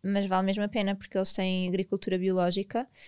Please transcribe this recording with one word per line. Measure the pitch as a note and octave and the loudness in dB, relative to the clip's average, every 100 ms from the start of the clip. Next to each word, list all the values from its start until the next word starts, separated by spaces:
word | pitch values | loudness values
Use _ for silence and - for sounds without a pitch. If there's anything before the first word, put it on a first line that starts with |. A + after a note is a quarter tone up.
mas | F#3+ G3+ G3 | -2 0 2
vale | F#3 | 2
mesmo | F#3+ G3 | 2 0
a | G#3 | 0
pena, | G#3+ G3 G3 | 0 0 -2
porque | - F#3+ | -4 -2
eles | F#3+ | -2
têm | - F#3 F#3 F3+ | 0 0 0 0
agricultura | F#3+ F#3 F#3+ - F#3 | -2 -2 -4 0 0
biológica, | F#3+ F#3 F3 F#3 G3 A#3 C4+ - | 2 2 2 0 -2 -4 -6 -10